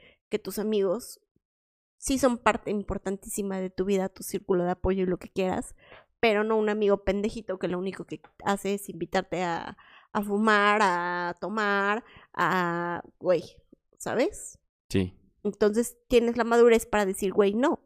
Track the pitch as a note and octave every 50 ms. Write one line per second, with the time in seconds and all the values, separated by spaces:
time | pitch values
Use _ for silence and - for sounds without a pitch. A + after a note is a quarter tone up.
0 | _ - _ _ _ - G#3+ G#3 - F#3+ - G#3+ G#3 G#3+ A3 G3+ G3 F#3 F3+ A#3
1 | - - - _ _ _ _ _ _ _ _ _ _ _ _ _ _ _ _ -
2 | - - C4+ B3+ C#4+ B3+ A#3+ A#3 - G#3+ G#3 - - - G#3 G#3 G3 - F#3+ G3
3 | - F#3+ G3 G3 - A3 - G#3+ G3+ G3 F#3+ F#3+ F#3 F#3 - - F#3 G3+ G3+ F#3+
4 | F#3 F#3+ _ - D#3+ - - F#3 - - F#3+ F3 F3 F3 F3+ - - F#3 F#3+ F#3+
5 | F#3 F#3 G#3 - - - - F#3+ F#3 F#3 F3+ A3+ - - - _ _ - - -
6 | _ _ _ - - A3+ G#3 G#3 G#3+ A3 A3 A3 G#3+ G#3+ G#3 G#3+ G#3+ G3+ G3+ G3
7 | G3 F#3+ F#3+ G3+ G3+ A3+ - A#3 - - F#3+ F#3+ - E3 F3+ F3+ F#3+ F#3+ F#3 -
8 | F3 - D#3 - _ - _ - - G3+ G3+ - - G3 G3+ G3 - - F3 E3
9 | E3+ - - F#3+ F#3 - D#3+ F3 F#3 E3+ E3 - - - - _ - - - -
10 | _ _ - G#3+ G3+ G#3 G3+ G#3 A3 A3 G#3+ G3+ G3+ G#3 G#3 A3 G#3+ F#3 F3 F3
11 | F3 F3 F3 F3 F3 F3 F3 - F#3 F3+ G#3+ A3 G#3 G3+ G3+ G3 G3 G3+ G#3 A3
12 | - - - - - _ - - F3 D#3 F3+ F#3 F3 E3+ E3+ E3+ F3 F3 F3 -
13 | - - _ - - F3+ F3+ D3+ D3 - - - _ _ - _ _ _ _ -
14 | - - A2+ G3+ C#4+ G#4 - - - - - _ _ _ _ _ _ - - G2
15 | F#2 F2+ - _ _ _ _ _ - G#3 - - G#3+ G#3 G#3 A#3 A#3 - - _
16 | _ - B3 A#3 A#3+ A#3 A#3 B3 A3+ A#3 A#3 A#3 A#3 A#3+ A3+ A3+ - - - G#3
17 | G#3 F#3+ G3+ - G#3 F#3 - G3+ G3+ G3+ G3+ A3+ C4 E4 C#4 - _